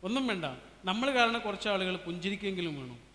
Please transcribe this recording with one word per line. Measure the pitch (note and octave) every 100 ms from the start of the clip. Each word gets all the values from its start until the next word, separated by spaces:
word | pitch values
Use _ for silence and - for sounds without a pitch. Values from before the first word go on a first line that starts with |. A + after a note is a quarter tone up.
ഒന്നും | F#3 B3 B3+
വേണ്ട, | G3 D3+ B2+ - -
നമ്മൾ | F#3 G#3 C4+
കാരണം | C4 A#3 A3+
കുറച്ച് | G#3+ G3 G#3+
ആളുകൾ | G3 F#3 F3+
പുഞ്ചിരിക്കെങ്കിലും | E3+ F3 F3+ G3+ G3+ F#3 E3+
വേണം. | C#3+ B2+ A#2+ -